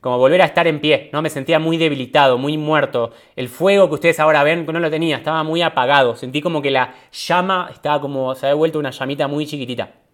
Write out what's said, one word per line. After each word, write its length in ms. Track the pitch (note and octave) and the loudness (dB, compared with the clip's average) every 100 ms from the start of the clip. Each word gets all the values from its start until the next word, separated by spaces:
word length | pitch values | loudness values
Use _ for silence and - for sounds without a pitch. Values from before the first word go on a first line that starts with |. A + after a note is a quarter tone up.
como 160 | C3 B2 | -2 2
volver 240 | B2+ F3+ | 4 6
a 40 | E3+ | 4
estar 220 | - E3+ | 4 0
en 140 | D3+ | 0
pie, 280 | D3 C#3 - | 0 0 0
¿no? 80 | D3 | -4
Me 80 | D#3+ | -4
sentía 280 | D3 C3 D#3+ | -6 0 0
muy 200 | D#3+ E3 | 0 0
debilitado, 600 | D#3+ C#3 B2+ D3+ C#3 B2 | 0 -2 -2 2 4 2
muy 200 | C#3 D#3 | 0 -4
muerto. 560 | D3+ D#3 C#3 B2 A2+ - _ - | 0 0 0 -2 -4 -6 _ -10
El 100 | B2 | -10
fuego 400 | - F3+ G3+ F3+ | -2 2 4 4
que 60 | |
ustedes 260 | D3 E3+ D#3 | 4 0 2
ahora 240 | D#3 D3+ | 4 4
ven, 220 | D3 E3+ D#3 | 2 0 -2
no 140 | D#3+ | -4
lo 100 | E3 | -2
tenía, 240 | D#3 E3 C3+ | -2 -2 -2
estaba 260 | D3+ D#3+ | -2 -4
muy 180 | D#3 E3 | -2 -2
apagado. 560 | E3 C#3 B2+ C#3+ B2+ A2+ | -2 0 2 4 4 0
Sentí 240 | B2+ C#3 | -6 -4
como 200 | E3+ D#3 | -2 -2
que 80 | C#3+ | 0
la 260 | C3+ B2 - _ | 0 -2 -6 _
llama 560 | - - E3+ F#3 F#3+ F3 | -16 -2 0 0 -2 -4
estaba 300 | - D3 D3 | -8 -4 -2
como, 340 | C#3 C3+ C3 C3 | -2 -4 -4 -2
se 120 | C#3 | -2
había 80 | C#3+ | 2
vuelto 220 | E3 D#3 | 0 0
una 140 | C#3+ | -6
llamita 380 | B2+ C3+ C#3+ C#3+ | -6 -8 -4 -4
muy 160 | C#3+ D3 | -4 -6
chiquitita. 480 | D3 B2 A#2+ G2+ _ _ | -8 -8 -8 -8 _ _